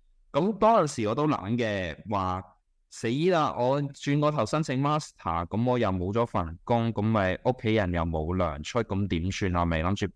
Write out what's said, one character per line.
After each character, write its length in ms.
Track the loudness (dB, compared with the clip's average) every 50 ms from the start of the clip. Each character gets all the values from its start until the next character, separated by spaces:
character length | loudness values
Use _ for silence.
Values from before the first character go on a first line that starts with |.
| _ _ _ _ _ _
咁 260 | -2 0 0 0 0
當 200 | 2 4 4 6
陣 100 | 4 2
時 220 | 2 -2 -2 -2 0
我 60 | 0
都 120 | 0 2
諗 300 | 0 0 0 -2 -2 -2 -2
嘅， 380 | 0 -2 -2 -2 -4 -4 -8 -10 -8 -4
話 340 | -2 -2 0 0 -2 -4 -6 -12 _ _ _ _ _ _ _ _
死 200 | -12 -6 -2 -2 0 2 2 2
啦！ 220 | 4 4 2 0 0 0
我 240 | 0 0 0 0
轉 360 | -2 -4 -8 -6 -2 0 2 2
個 120 | 2 2
頭 160 | 2 0 0
申 160 | 0 0 -2
請 180 | -2 0 -2 0
master， 680 | 0 2 0 0 -2 -6 -16 _ -6 -4 -2 -2 -4
咁 180 | -2 -2 -2 0 2
我 80 | 2 2
又 120 | 2 0
冇 200 | 0 0 -2 -2
咗 140 | 0 0 -2
份 340 | 0 0 -2 -4 -4 -8 -12 -2
工， 260 | 0 0 2 2 0 0
咁 80 | 0
咪 360 | 0 2 2 4 2 2 0 0 -2
屋 100 | -2 -2 0
企 140 | 0 2 2
人 180 | 2 2 2
又 100 | 0 0
冇 320 | 0 0 -2 -2 -2 0 0
糧 280 | 0 0 0 -2 -6
出， 200 | -10 -4 -2 -2
咁 260 | -2 -2 -2 -2 0 0
點 220 | 0 -2 0 -2
算 240 | -2 -2 -2 0 2
啊？ 80 | 2 2
咪 160 | 2 2 0
諗 120 | 0 0 -2
住 120 | -2 -4 -6 -4